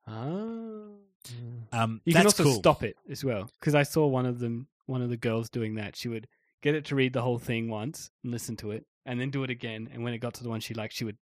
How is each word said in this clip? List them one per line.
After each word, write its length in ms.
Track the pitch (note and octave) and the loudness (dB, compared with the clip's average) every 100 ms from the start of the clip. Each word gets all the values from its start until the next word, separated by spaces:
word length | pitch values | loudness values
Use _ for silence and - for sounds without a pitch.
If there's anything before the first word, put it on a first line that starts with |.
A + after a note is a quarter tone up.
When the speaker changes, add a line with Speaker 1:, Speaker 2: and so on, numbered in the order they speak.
| - | -10
Speaker 1:
Ah. 800 | A2 B2+ F3+ A3+ A3+ A3+ G#3+ G#3 G#3 G3+ F#3+ - | -8 -4 -4 -4 -6 -8 -10 -14 -18 _ _ -14
Speaker 2:
Mm. 440 | A#2+ A#2+ A#2 A2+ | -12 -10 -10 -6
Speaker 3:
Um, 280 | A#2+ A2+ A2+ | 0 0 0
Speaker 1:
You 80 | - | 4
can 100 | E3 | 8
Speaker 3:
that's 160 | G3 G3 | 8 8
Speaker 1:
also 40 | |
Speaker 3:
cool. 100 | D3 | 6
Speaker 1:
stop 280 | A#2+ G#3 - | 6 6 6
it 140 | A#2 - - | 0 -6 -12
as 160 | C#3 | -4
well, 240 | C3+ A2 G2 _ | -2 -2 -4 _
'cause 140 | - | 2
I 100 | D3 | 4
saw 220 | C#3+ - D3+ | 4 4 4
one 180 | C3 B2+ | 4 2
of 140 | A#2+ | 0
them, 280 | A#2+ A#2 C3 _ - | -2 -4 -8 _ -6
one 160 | B2+ | -2
of 80 | B2 | -2
the 60 | A#2+ | 0
girls 320 | A#2 A2+ A2+ | 0 0 -2
doing 280 | B2 A2 A2 | -4 -2 -4
that. 180 | G#2 - | -6 -6
She 120 | A#2+ | -6
would 180 | A2+ A2+ _ _ _ | -6 -8 _ _ _
get 140 | D3 | 0
it 100 | D3+ D3 | 0 0
to 100 | C#3 | 2
read 160 | C3 | 4
the 100 | C3 | 4
whole 160 | A#2+ A#2+ | 0 0
thing 300 | - A#2 A2+ | 0 -2 0
once 420 | A2 A2+ E3 - _ | -2 -4 -8 -14 _
and 80 | B2+ | -6
listen 240 | A#2+ - A2 | -6 -6 -8
to 160 | G#2+ | -6
it, 120 | G#2+ - _ - | -8 -8 _ -8
and 140 | B2 | -4
then 100 | C3 | -2
do 140 | C#3 | -2
it 60 | C3 | -2
again. 380 | B2 A#2+ A2 A2+ | -4 -6 -8 -8
And 100 | A#2 | -6
when 100 | A#2 | -4
it 40 | A#2 | -2
got 160 | A#2 | -6
to 80 | - | -6
the 60 | A#2+ | -6
one 120 | A2+ | -4
she 140 | - | -4
liked, 200 | A2+ G#2+ | -6 -6
she 100 | - | -4
would 140 | A2+ G#2 | -6 -6